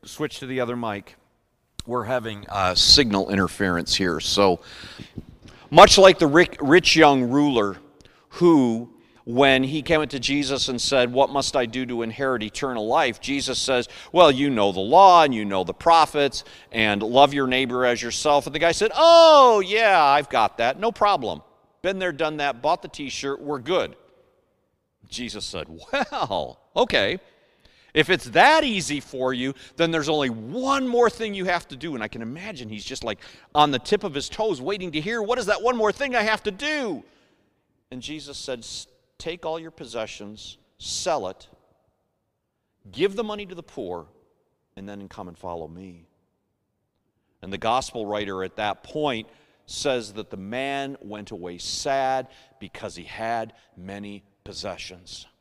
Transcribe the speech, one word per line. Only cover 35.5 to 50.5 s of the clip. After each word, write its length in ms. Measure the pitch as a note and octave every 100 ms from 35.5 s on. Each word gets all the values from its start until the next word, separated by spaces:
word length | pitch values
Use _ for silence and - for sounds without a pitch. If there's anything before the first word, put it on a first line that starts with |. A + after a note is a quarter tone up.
| F#3+
one 140 | A3+ B3
more 160 | G#3+
thing 240 | - C#4 B3
I 60 |
have 200 | G#3+ G#3+
to 60 | -
do?" 540 | F#3+ D4 D4+ B3 C#3+ - _ _ _ _ _ _ _ _
And 100 | B2+
Jesus 380 | B2 D3+ C#3+ C3+
said, 220 | - B2+
"S-, 260 | A2+ - - _ _ _
take 260 | E3+ F3
all 160 | E3 E3
your 100 | E3
possessions, 840 | D#3+ C3 A2+ A2 - G#2 G#2+ - - _ _
sell 500 | - - F#3+ D#3 F#2
it, 200 | F#2+ - _ _ _ _ _ _ _ _ _ _ _ _ _ G#2
give 240 | F#2 F#3+
the 80 | G3
money 220 | G#3 G#3
to 100 | G3+
the 80 | F3
poor, 440 | D#3+ - G2 F2 D2+ _ _ _ _ _ _
and 140 | - G2
then 180 | G2+ G2
come 220 | - F#2
and 80 | F2
follow 320 | F#2 F2 D#2+
me." 380 | E2 F#2+ F2 E2+ _ _ _ _ _ _ _ _ _ _ _ _ _
And 100 | F2+
the 60 | G2
gospel 480 | A2 B2 C3 A#2+ G#2
writer 360 | G#2 G2+ F#2+
at 140 | F#2 -
that 260 | G#2+ G2
point 460 | - D3+ D3 A#2 A2+ _ _ _ _
says 480 | - C#3+ B2+ G#2+
that 160 | G#2 G#2
the 80 | G2+
man 580 | F#2+